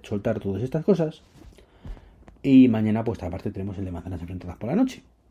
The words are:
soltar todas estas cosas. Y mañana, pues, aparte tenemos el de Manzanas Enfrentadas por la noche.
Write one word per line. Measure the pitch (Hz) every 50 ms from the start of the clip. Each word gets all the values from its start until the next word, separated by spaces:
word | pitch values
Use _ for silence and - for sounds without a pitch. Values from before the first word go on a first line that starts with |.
soltar | - - 110 101 101 120 107 104
todas | - 98 95 98
estas | 120 131 - 160 156
cosas. | - 196 165 160 151 - - - _ _ - - - - - - _ _ - - - - - - - - - - - - -
Y | - 139 135 131 131 123
mañana, | 110 110 110 107 107 110
pues, | 113 120 110 -
aparte | - 85 - - - 117
tenemos | 95 98 95 101 95 95
el | 98
de | 92
Manzanas | 87 85 - 92 92 78
Enfrentadas | 85 87 90 90 - 87 90 -
por | - 113
la | 151
noche. | 220 262 262 - - - _ _ _ _ _